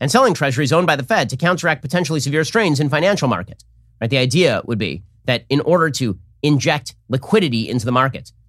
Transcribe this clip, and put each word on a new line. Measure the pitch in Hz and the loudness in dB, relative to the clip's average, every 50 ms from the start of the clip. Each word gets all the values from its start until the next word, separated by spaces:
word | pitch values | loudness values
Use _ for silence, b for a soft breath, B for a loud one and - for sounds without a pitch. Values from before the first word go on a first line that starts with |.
and | 180 - | -4 2
selling | - 254 269 226 165 | 4 4 4 4 2
Treasuries | - 147 139 120 151 147 120 | 0 -2 -2 0 -2 0 2
owned | 160 175 180 | 2 2 2
by | 165 151 | 2 0
the | 135 131 | 0 0
Fed | - 220 185 135 104 | 0 0 0 0 -2
to | 131 | -4
counteract | - 170 175 185 - 170 165 156 - | -2 0 0 0 0 0 -2 -2 -2
potentially | - 131 175 180 170 135 160 143 | -4 -4 -2 -2 -2 0 -2 -4
severe | - 139 143 156 | -2 -2 -2 -2
strains | 156 - - 233 214 165 143 131 | -2 0 0 0 2 2 2 0
in | 151 135 | 0 0
financial | 151 151 170 196 208 - 147 123 | 0 2 2 2 0 0 0 -2
markets. | 101 85 92 - - _ - _ _ _ _ _ _ - | -2 -2 -4 -10 -16 _ -20 _ _ _ _ _ _ -6
Right? | 117 110 | -4 -2
The | 139 | 0
idea | 131 127 127 - 180 175 135 107 - - | 0 0 2 2 2 2 2 2 0 -4
would | - 117 101 | -4 -4 -4
be | 107 80 71 90 - _ _ _ - | -4 -4 -6 -8 -12 _ _ _ -2
that | 131 123 117 - - | -2 -2 -2 -2 -2
in | 135 147 | -2 0
order | - 156 175 170 160 151 | 2 2 2 2 2 0
to | 131 - 131 107 90 - - _ _ - | -2 -4 -4 -4 -4 -6 -10 _ _ -2
inject | - 151 151 127 - 165 147 143 - - - _ _ - | 0 2 2 2 2 0 -2 -2 -4 -12 -20 _ _ -6
liquidity | 127 131 - - 214 220 180 139 117 113 113 - | -6 -6 -2 0 0 2 2 0 -2 -2 -2 -2
into | 123 120 101 | -4 -4 -2
the | 123 | 0
markets, | 123 127 131 135 - - - - _ _ _ | 2 2 2 0 -2 -8 -16 -18 _ _ _